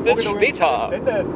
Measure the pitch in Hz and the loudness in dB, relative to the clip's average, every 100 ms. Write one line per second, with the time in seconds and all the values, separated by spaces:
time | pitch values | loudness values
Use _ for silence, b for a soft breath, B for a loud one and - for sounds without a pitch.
0 | 220 233 214 202 254 - 160 117 110 196 | 0 0 0 0 0 2 2 2 -2 -2
1 | 269 214 - | -2 -2 -2